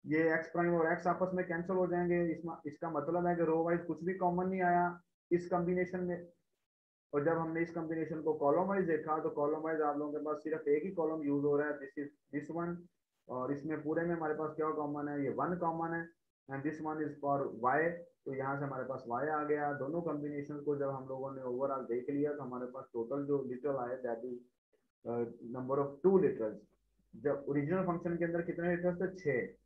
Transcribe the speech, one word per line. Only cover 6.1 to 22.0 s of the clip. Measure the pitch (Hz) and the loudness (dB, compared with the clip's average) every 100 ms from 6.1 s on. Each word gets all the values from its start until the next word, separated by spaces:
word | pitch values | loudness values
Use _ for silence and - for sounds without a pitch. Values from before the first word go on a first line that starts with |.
| 175 - _ _ _ _ _ _ _ _ | -4 -8 _ _ _ _ _ _ _ _
और | 143 147 | 2 2
जब | 165 | 2
हमने | 160 165 | 0 0
इस | 165 | -2
combination | 170 160 160 156 160 | -2 -4 -2 -2 -2
को | 156 151 | 0 2
कॉलम | 143 160 190 | 4 4 4
वाइज | 196 165 | 2 2
देखा | 156 156 156 | 0 0 0
तो | 156 | 0
कॉलम | 151 147 156 | 0 0 0
वाइज | 160 156 | 0 2
आप | 147 143 | 2 2
लोगों | 147 | -2
के | 147 151 | -4 -4
पास | 151 | -4
सिर्फ | 156 156 143 | -2 -2 2
एक | 147 | 2
ही | 185 | 2
कॉलम | 180 160 160 143 | 0 0 0 0
यूज़ | 143 143 | 2 4
हो | 143 | 4
रहा | 147 | 2
है, | 143 | -2
this | 135 - | -6 -8
is | 143 _ _ | -8 _ _
this | 147 143 160 | -8 -4 -4
one, | 170 175 - _ _ _ - | -2 -4 -10 _ _ _ -8
और | 127 127 | -4 -2
इसमें | 143 147 147 | -2 -2 -4
पूरे | 147 160 170 | 0 0 0
में | 170 | 0
हमारे | 156 | 0
पास | 151 151 151 | -2 -2 -2
क्या | 156 | -2
common | 147 147 147 147 | 0 -2 -4 -4
है? | 143 | -2
ये | 131 113 | -2 0
one | 147 180 | 0 0
common | 170 165 165 165 | 0 0 -2 -4
है, | 170 _ _ _ - | -6 _ _ _ -10
and | 139 147 | -4 -4
this | 151 | -4
one | 156 151 147 | -6 -4 -4
is | - | -2
for | 143 139 135 110 | 0 2 0 0
y, | 120 147 165 175 - _ - | 2 4 2 -2 -12 _ -8
तो | |
यहाँ | 131 135 139 | -4 -2 -2
से | 139 | -4
हमारे | 131 | -4
पास | 123 127 120 | -6 -6 -4
y | 120 147 | -2 0
आ | 151 147 | 0 0
गया। | 147 147 143 | 0 0 -2
दोनों | 139 170 | -2 -2
combination | 170 147 147 147 143 147 | -2 -4 -4 -6 -6 -4
को | 143 143 | -2 0
जब | 139 | 0
हम | 135 131 | -2 -6
लोगों | 131 135 | -6 -6
ने | 135 | -6
overall | 127 123 135 135 113 | -4 -2 0 -2 -2
देख | 120 | -2